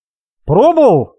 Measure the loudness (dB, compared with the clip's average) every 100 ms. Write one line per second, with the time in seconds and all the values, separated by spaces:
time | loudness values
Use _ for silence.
0 | _ _ _ _ -4 0 0 2 0 0
1 | -4